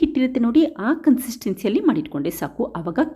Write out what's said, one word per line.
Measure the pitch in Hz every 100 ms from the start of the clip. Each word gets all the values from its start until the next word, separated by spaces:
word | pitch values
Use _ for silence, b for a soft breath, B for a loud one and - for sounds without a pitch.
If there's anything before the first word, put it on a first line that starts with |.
ಹಿಟ್ಟಿರುತ್ತೆ | 320 262 254 254 233
ನೋಡಿ, | 294 311 - 220
ಆ | 320 311
ಕನ್ಸಿಸ್ಟೆನ್ಸಿಯಲ್ಲಿ | 247 - - 208 185 202 254 359
ಮಾಡಿಟ್ಕೊಂಡ್ರೆ | 156 151 143 156 165
ಸಾಕು. | 143 - - 170
ಆವಾಗ | 170 165 311